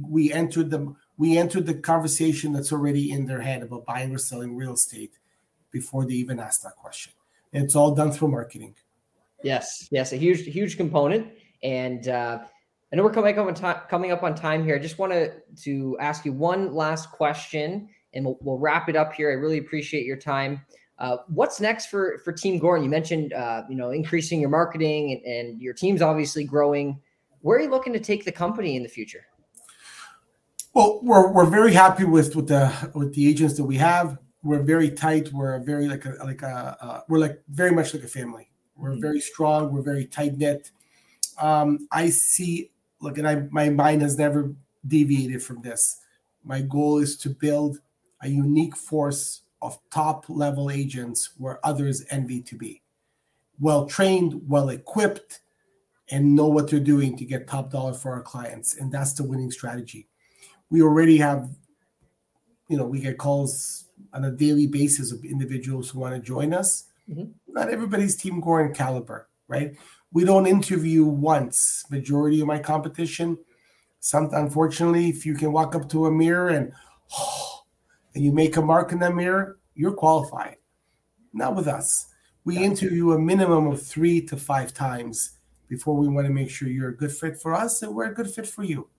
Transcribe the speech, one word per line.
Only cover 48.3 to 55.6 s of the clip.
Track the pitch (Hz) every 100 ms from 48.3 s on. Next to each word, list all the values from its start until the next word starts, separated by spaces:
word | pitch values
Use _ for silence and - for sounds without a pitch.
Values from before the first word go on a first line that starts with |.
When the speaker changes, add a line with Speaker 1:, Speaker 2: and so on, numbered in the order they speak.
| 143 143 151 160 -
Speaker 1:
force | - 156 143 143 - - _ _
of | - - _
top-level | 165 156 151 - 151 143 139 139
agents | 139 135 127 120 113 - -
where | 131 - 151
others | 143 143 123 -
envy | 139 127 123
to | - 110
be. | 107 - _ _ _ _ _ _ _ -
Well-trained, | 151 143 139 - 196 185 170 139 143
well-equipped, | 143 135 123 - 214 208 - - - _ _